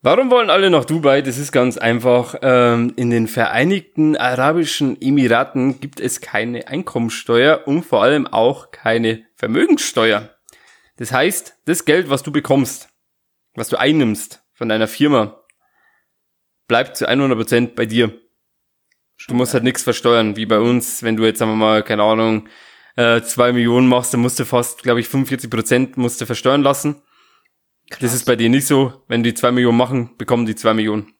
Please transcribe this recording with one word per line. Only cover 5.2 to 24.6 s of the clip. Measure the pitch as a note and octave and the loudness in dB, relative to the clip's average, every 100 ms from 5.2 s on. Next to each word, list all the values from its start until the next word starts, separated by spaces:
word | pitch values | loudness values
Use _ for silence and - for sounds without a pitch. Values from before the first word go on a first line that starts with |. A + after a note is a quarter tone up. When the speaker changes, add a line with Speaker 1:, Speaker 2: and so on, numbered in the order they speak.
| B2+ A#2 C#3 C3+ B2+ C3 | 2 2 0 -2 -2 -2
Speaker 1:
gibt | C#3 - | -12 -8
es | B2 - | -8 -8
keine | - G#2 A2+ A#2+ - | -8 -6 -6 -10 -10
Einkommensteuer | C#3+ F#3+ B2+ A#2 - - A#2 C#3 D#3 - | -10 -6 -4 -4 -6 0 2 4 2 0
und | D3 | -4
vor | - A2+ | 0 2
allem | B2 D3+ - | 2 2 0
auch | A2+ A#2 C#3 - | 0 0 -2 -14
keine | - A2+ A2+ A2+ A2+ _ _ | -8 -2 0 0 -4 _ _
Vermögenssteuer. | A2 A#2 F4+ E4 - - A2+ G#2 A2 _ _ _ _ _ _ _ | -4 0 2 2 0 0 2 0 -4 _ _ _ _ _ _ _
Das | A#2 | -4
heißt, | B2+ D#3+ G3 - _ - | 0 0 -2 -12 _ -4
das | D#3+ | -2
Geld, | - D#3+ D#3+ | 2 0 0
was | C3+ | -4
du | - | -2
bekommst, | D3 - C#3 B2+ - - _ _ _ _ _ _ | -6 0 0 0 -6 -18 _ _ _ _ _ _
was | - - | -12 -6
du | - | 0
einnimmst | C3+ D#3 A#2+ G#2 - - _ | 2 2 2 -2 -8 -18 _
von | _ A#2 | _ -4
deiner | A2 A2 | -2 -2
Firma, | - D3 C#3 G#2+ - _ _ _ _ _ _ _ _ _ _ _ _ _ | 0 2 2 0 -6 _ _ _ _ _ _ _ _ _ _ _ _ _
bleibt | A#2+ B2+ - | -2 -2 -6
zu | - | -2
hundert | C3 C#3 A#2 | 0 0 0
Prozent | A2+ A#2+ A#2+ | 0 0 0
bei | - | -4
dir. | A2+ A2 A2+ | -2 0 0
Du | - _ _ _ _ _ _ _ _ _ _ | -2 _ _ _ _ _ _ _ _ _ _
Speaker 2:
Schon | - A#2+ | -6 -2
Speaker 1:
musst | B2 | 0
Speaker 2:
geil. | C3 | 0
Speaker 1:
halt | |
nichts | A#2+ B2 | -2 -2
versteuern, | - A#2 A#2+ A#2 A2 G#2 | -4 -2 2 2 0 -4
wie | A2 | -2
bei | G#2+ | 2
uns, | A#2 B2 A#2 - | 2 0 -2 -6
wenn | A#2 A2 | -4 0
du | A2+ | 0
jetzt, | A2 | 0
sagen | A2 | -2
wir | A2 | 0
mal, | A2 G#2+ | 2 2
keine | G#2+ G#2+ | 0 0
Ahnung, | G#2+ A2 A2+ A2 - - - _ _ - | 2 2 0 -2 -6 -20 -20 _ _ -2
äh, | A#2+ A#2 | 2 2
zwei | A#2 - B2 | -2 0 0
Millionen | B2 A#2+ A#2+ B2+ | 2 2 4 4
machst, | B2 A#2+ | 2 0
dann | B2 | -2
musst | B2 - | -2 -2
du | B2 | -2
fast, | B2 | -2